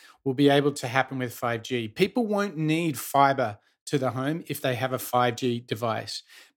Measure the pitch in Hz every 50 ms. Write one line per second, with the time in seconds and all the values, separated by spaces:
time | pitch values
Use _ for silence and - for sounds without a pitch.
0 | - - - _ - 139 127 139 143 139 139 143 139 147 143 - 135 120 120 131
1 | 131 - 135 131 127 113 - - 127 120 117 110 113 - 127 120 113 107 - -
2 | 196 202 - 247 226 208 208 202 202 202 147 156 156 151 156 165 175 160 127 113
3 | - - - 139 139 139 135 135 120 107 101 _ _ _ _ _ _ - 151 131
4 | 131 123 110 131 131 147 160 165 - - 147 - - 131 123 110 131 127 127 120
5 | - - 127 123 123 123 120 - 131 123 120 120 120 - - 107 120 113 107 113
6 | 110 107 - - _ _ - - - _ _